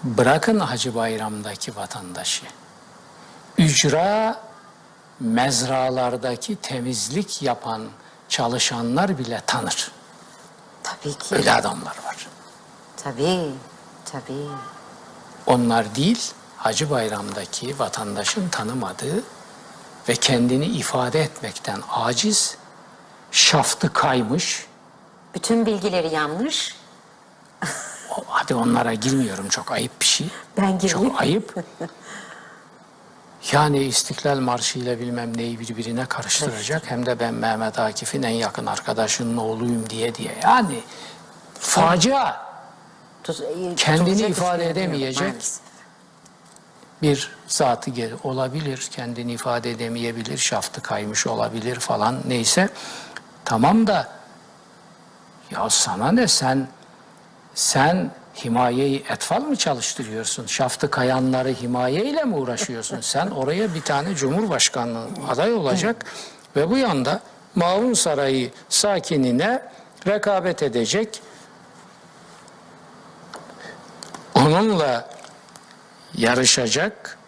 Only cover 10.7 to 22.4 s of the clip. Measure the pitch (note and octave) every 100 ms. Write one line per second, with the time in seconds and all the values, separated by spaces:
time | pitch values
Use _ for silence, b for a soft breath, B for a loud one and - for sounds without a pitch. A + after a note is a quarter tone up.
10.7 | - - - D3 C#3+ - - G#2 - -
11.7 | - - - - - - - - - -
12.7 | - - - C#3+ A#2+ D3 F#3 D#3 C3 -
13.7 | - - - - C#3 B2 C3+ D3 C#3+ G3
14.7 | - - - - - - - - B2+ A#2+
15.7 | A#2 G#2+ G#2+ D#3+ A#3+ - - - - -
16.7 | - D3+ C#3 A2 G#2 G2+ G#2 F#2 - A#2+
17.7 | C#3 A2+ - G#2+ G2+ G#2 - F3+ - G#2+
18.7 | B2+ G2 F#2 B2+ F#3 B3+ - - - -
19.7 | - - - - A#2 - B2 B2 C3 D#3+
20.7 | F#3 - C3 B2 D#3 D3+ - A2 - -
21.7 | G2 - A#2+ A2+ B2 G#3+ G#3+